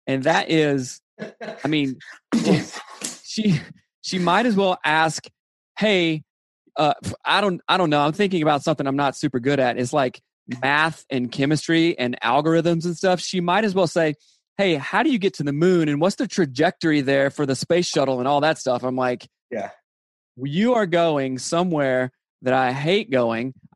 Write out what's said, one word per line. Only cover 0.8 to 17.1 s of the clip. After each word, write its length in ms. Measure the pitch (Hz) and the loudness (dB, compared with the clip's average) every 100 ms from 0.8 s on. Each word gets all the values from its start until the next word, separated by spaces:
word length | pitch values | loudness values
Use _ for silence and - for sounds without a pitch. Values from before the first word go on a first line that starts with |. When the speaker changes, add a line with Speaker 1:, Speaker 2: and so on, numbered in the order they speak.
| 127 - _ - - - - - | -4 -12 _ -16 -16 -14 -14 -8
Speaker 1:
I 40 | 139 | -4
mean, 300 | 156 139 131 - - _ | -2 -2 -6 -14 -20 _
Speaker 2:
<laughs> 80 | 226 - 180 - - - - - - | -2 2 2 0 -12 -18 -14 -14 -14
Speaker 1:
she, 360 | - - 214 160 - - _ _ | -10 -2 0 0 -2 -18 _ _
she 180 | - 185 | -8 -2
might 280 | 175 185 240 | 2 2 2
as 100 | 196 | 2
well 220 | 196 180 | 0 0
ask, 400 | - 156 160 - - _ _ _ _ - | 0 2 2 -2 -12 _ _ _ _ -4
"Hey, 460 | 214 190 170 160 - _ _ _ _ - | 0 2 2 -2 -8 _ _ _ _ -2
uh, 180 | 151 - | 0 0
f-, 100 | - - | -6 -6
I 160 | 131 170 | 0 2
don't, 200 | 202 175 - | 2 -2 0
I 80 | 180 | 2
don't 120 | 175 | 2
know. 100 | 147 | 2
I'm 120 | 147 | 2
thinking 300 | 156 208 185 | 0 0 2
about 220 | 156 143 | 2 0
something 200 | 165 151 139 | 0 -2 -2
I'm 100 | 139 | 0
not 200 | 139 - | -2 -2
super 220 | 147 127 | -4 -2
good 220 | 123 143 | 0 2
at." 180 | 123 117 | 2 0
It's 140 | 123 | -2
like 280 | 151 127 - _ _ - 127 | 0 0 -4 _ _ -14 -4
math 440 | 131 147 160 156 - | 0 2 2 -2 -6
and 220 | 127 123 | -4 -4
chemistry 680 | - 139 151 - 165 165 - | -2 0 0 0 2 2 0
and 200 | 123 123 | -4 -2
algorithms 640 | 113 131 151 165 165 165 | 0 2 2 2 2 0
and 120 | 170 165 | -2 -2
stuff. 240 | 190 180 | 0 0
She 200 | - 185 | -2 -4
might 240 | 170 180 | 0 0
as 100 | 220 185 | 0 0
well 100 | 175 | 0
say, 280 | 175 160 147 _ _ _ - | 0 0 -2 _ _ _ -2
"Hey, 160 | 196 | 0
how 300 | 151 131 196 | 0 -2 0
do 60 | 262 | 2
you 80 | 247 | 0
get 160 | 190 | 0
to 100 | - | -2
the 80 | 143 | -4
moon? 360 | 143 175 180 156 | 0 2 4 2
And 120 | 147 | 2
what's 160 | 175 - | 0 0
the 100 | 240 | -4
trajectory 760 | - 147 123 165 - 165 151 | -2 -2 0 0 0 0 0
there 300 | 135 | 2